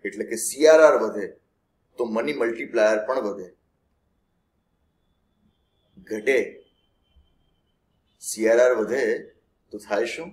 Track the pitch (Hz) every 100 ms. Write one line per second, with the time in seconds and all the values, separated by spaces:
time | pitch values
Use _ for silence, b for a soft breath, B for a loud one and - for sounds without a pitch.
0 | 101 104 107 113 - 131 156 160 156 131
1 | 110 104 92 - _ _ _ _ _ -
2 | 117 110 139 147 117 113 139 113 107 107
3 | 117 131 104 98 90 _ _ _ _ _
4 | _ _ _ _ _ _ _ _ _ _
5 | _ _ _ _ _ _ _ _ _ -
6 | 92 107 120 127 - - _ _ _ _
7 | _ _ _ _ _ _ _ _ _ _
8 | _ _ - 110 110 117 127 117 104 131
9 | 113 117 - _ _ _ _ 104 - 123
10 | 117 - 175